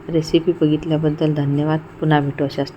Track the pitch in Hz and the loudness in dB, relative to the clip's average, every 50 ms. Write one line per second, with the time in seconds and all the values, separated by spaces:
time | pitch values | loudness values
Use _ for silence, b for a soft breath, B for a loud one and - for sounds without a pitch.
0 | - - 165 156 156 - - 160 165 180 170 - 156 151 151 156 - 160 156 151 | -8 -2 -2 -2 0 2 2 2 2 2 0 2 2 2 2 0 0 0 0 0
1 | 156 151 151 - 160 156 151 147 143 143 143 147 147 156 156 156 160 - - - | 2 0 0 0 0 0 0 0 0 0 0 0 0 0 0 -2 -4 -8 -8 -4
2 | 156 156 151 147 143 139 139 - 143 139 - 143 139 139 - | 0 2 2 2 2 0 -2 -2 -4 -4 -2 -4 -6 -6 -4